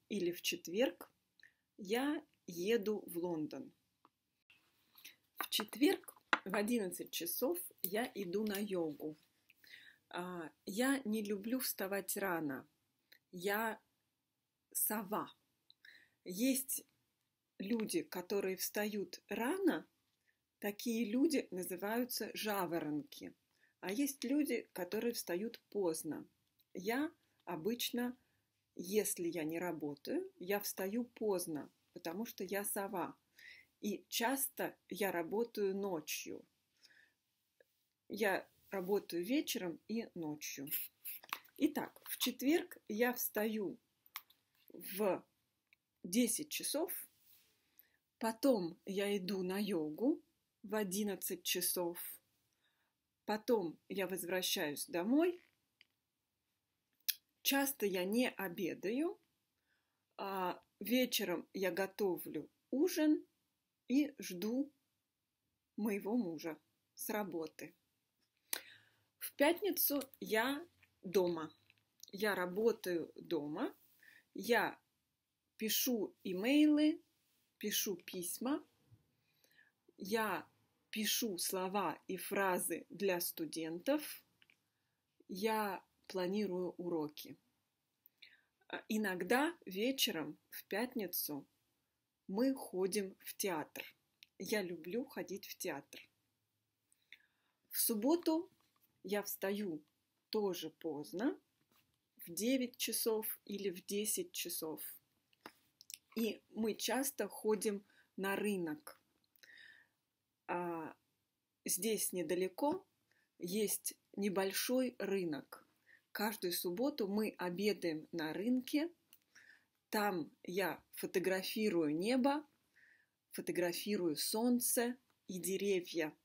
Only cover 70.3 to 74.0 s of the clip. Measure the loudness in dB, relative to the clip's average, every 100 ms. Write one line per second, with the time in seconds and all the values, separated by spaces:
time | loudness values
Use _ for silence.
70.3 | 2 2 0 -6 _ _ _ 0 4 4
71.3 | 2 -6 -12 _ _ _ _ -14 -2 0
72.3 | 2 0 4 4 4 0 -2 -2 -8 -2
73.3 | -2 -2 -4 -4 -6 _ _